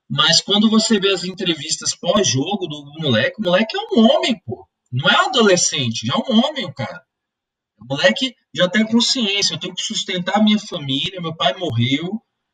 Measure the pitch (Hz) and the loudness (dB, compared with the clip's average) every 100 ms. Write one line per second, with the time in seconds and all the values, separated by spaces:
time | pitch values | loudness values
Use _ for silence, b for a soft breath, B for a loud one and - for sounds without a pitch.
0 | - 139 156 165 - 208 214 220 - 208 | -6 0 2 2 0 2 4 4 2 2
1 | 196 190 180 185 175 156 156 - - - | 2 -2 -4 -6 -4 -4 -6 -6 -6 -4
2 | 170 202 190 131 165 202 170 147 143 160 | 0 0 2 0 -2 -4 -6 -10 -14 -6
3 | 147 110 135 - 180 180 220 392 440 277 | 0 0 0 -2 0 0 0 -4 0 4
4 | 226 339 349 - - - - _ _ 123 | 6 4 0 -4 -8 -12 -14 _ _ -2
5 | 185 277 381 262 208 175 - 156 120 113 | 2 2 2 4 4 4 2 -2 -4 -4
6 | 110 185 269 220 285 311 180 - 107 175 | -4 -4 0 2 2 -2 -8 -8 -10 -12
7 | _ _ _ _ _ _ _ _ 117 139 | _ _ _ _ _ _ _ _ -8 2
8 | 185 226 262 - _ 151 180 220 220 233 | 2 2 -4 -8 _ -2 0 0 2 2
9 | 226 262 196 202 190 165 180 180 - 208 | 2 0 -2 -2 -2 -4 -8 -8 -8 -6
10 | - 180 180 202 214 214 - 175 139 139 | -6 -6 -2 2 4 2 -2 -8 -4 -4
11 | 175 185 165 - 170 - 156 117 123 143 | -4 -6 -8 -2 -2 -2 -2 0 0 0
12 | 175 220 _ _ _ | -2 -8 _ _ _